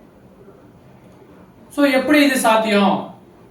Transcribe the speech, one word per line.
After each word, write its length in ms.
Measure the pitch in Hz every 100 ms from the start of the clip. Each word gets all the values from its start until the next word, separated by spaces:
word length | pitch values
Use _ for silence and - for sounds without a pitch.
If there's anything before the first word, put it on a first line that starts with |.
| - - - - - - - - - - - - - - - - -
So, 160 | 285 285
எப்படி 360 | 262 294 294 277
இது 120 | 254
சாத்தியம்? 800 | 233 220 214 202 196 196 - - - - -